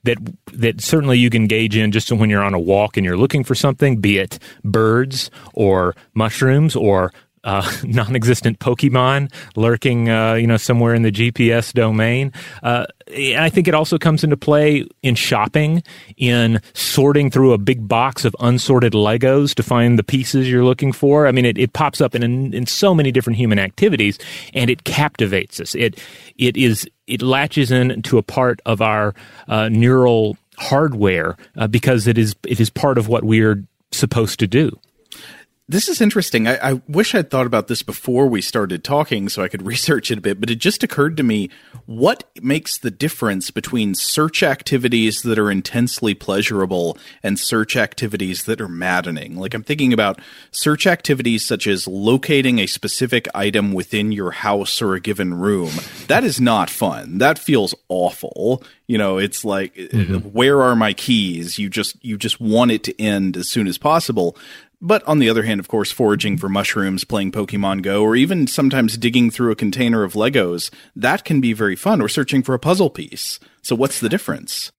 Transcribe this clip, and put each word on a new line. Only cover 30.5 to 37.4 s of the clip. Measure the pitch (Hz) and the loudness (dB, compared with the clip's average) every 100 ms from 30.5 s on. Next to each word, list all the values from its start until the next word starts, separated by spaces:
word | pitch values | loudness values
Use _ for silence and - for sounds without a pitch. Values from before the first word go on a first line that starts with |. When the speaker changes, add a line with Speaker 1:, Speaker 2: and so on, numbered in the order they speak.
| - | -14
Speaker 1:
hardware, | - 139 156 117 101 90 82 90 - - | -2 0 0 2 0 2 -2 -8 -16 -6
uh, | 110 | -2
because | 113 135 123 110 | 0 2 2 2
it | 117 | 2
is, | 110 - - | 0 -4 -6
it | 113 | 0
is | 110 | 0
part | - 143 123 | 2 0 0
of | 107 | 0
what | 117 | 0
we're | 110 110 110 101 98 _ _ | 2 4 4 2 -4 _ _
supposed | - 120 120 110 - | -4 0 0 -2 -2
to | 104 | 0
do. | 120 156 - _ _ _ - - - _ _ - | 2 0 -4 _ _ _ -20 -20 -20 _ _ -4
Speaker 2:
This | 170 392 | -2 -2
is | 339 | 2
interesting. | 214 214 170 117 110 | 2 2 0 0 0
I, | 127 135 | 0 -2
I | 127 - | -4 -2
wish | 151 226 | -2 0
I'd | 208 - | 0 0
thought | 131 | -2